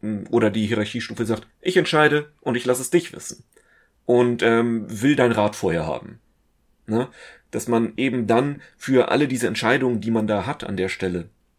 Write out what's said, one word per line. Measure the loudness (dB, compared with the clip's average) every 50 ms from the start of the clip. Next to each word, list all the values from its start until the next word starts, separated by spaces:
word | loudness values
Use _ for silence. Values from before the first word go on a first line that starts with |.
m, | -8 -6 -6 -6 -6 0
oder | 2 2 2 2
die | 0 0 -2
Hierarchiestufe | 0 0 -2 -2 -4 -4 -8 -8 -8 -6 -6 -2
sagt, | -2 -2 -4 -6 _ _ _
ich | -4 0 2
entscheide | 2 2 2 2 4 4 4 2 0 -2 -4 _ _
und | -6 -4 -4
ich | -2 0
lass | 0 0 0
es | 0 0
dich | 0 0 0 0
wissen. | -14 -16 -14 -16 -16 -16 -20 _ _ _ _ _ _ _ _ _ _ _ 0
Und, | 2 4 4 4 4 2 2
ähm, | 2 2 4 4 2 0 -2 -4 -6 -8
will | -6 0 2 2 4
deinen | 4 4 2
Rat | 4 2 0 0 0
vorher | -2 -2 -2 0 0 -2
haben. | -4 -6 -8 -10 -14 -20 -20 _ _ _ _ _ _ _ _ _ _ _ _ -8
Ne? | -4 -2 -2 -4 -4 -8 -20 -20 -20 -20 _ _ -10
Dass | -8 -8 -4 0
man | 0 0 0 -2 -2
eben | -2 -2 -2 -2 -2 0
dann | 2 2 2 2 0 -4 -8 -14 -20 _
für | -12 -2 2 4 4 4 4
alle | 2 2 2 0
diese | -2 -2 -2
Entscheidungen, | -2 -2 0 0 0 2 2 2 0 0 -2
die | -2 0
man | 0 0 2
da | 0 0 -2 -2
hat | -4 -6 -8 -8
an | -8 -4
der | -4 -4 -4
Stelle, | -4 -4 -4 -4 -4 -4 -8 -10 _ _ _ _ _